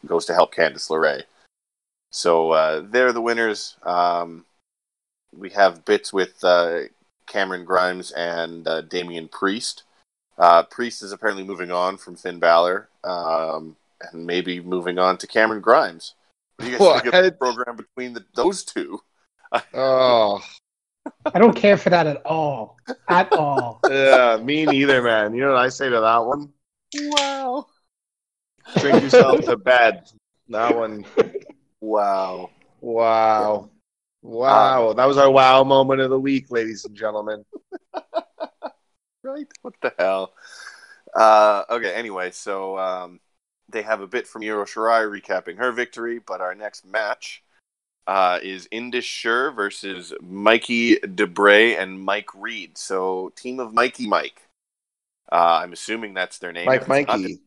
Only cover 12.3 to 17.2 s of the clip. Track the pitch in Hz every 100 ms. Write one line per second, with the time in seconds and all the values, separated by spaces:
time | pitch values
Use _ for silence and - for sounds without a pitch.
12.3 | 87 85 85 87 95 - _ 90 92 85
13.3 | 80 80 78 80 76 _ _ - 82 85
14.3 | 90 90 90 87 90 87 90 92 92 -
15.3 | 113 110 110 101 135 110 85 - _ _
16.3 | _ _ _ 113 123 190 123 120 180